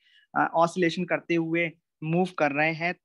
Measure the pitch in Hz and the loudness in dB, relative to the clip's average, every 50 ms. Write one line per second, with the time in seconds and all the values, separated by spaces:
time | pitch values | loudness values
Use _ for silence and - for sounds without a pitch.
0 | _ _ _ _ _ _ - 143 147 - - 165 170 165 - 185 175 165 165 185 | _ _ _ _ _ _ -2 0 0 0 2 2 2 2 2 2 0 0 0 -2
1 | 180 156 165 147 - - 170 170 165 165 165 170 170 165 160 _ _ _ _ - | -4 -2 -2 -4 -2 0 0 0 0 0 0 -2 -2 -2 -4 _ _ _ _ -10
2 | 156 156 165 175 185 180 - - 151 143 139 147 156 160 165 151 165 175 180 _ | -6 -2 0 0 0 0 0 0 0 0 2 2 0 0 0 -2 -4 -6 -6 _
3 | _ | _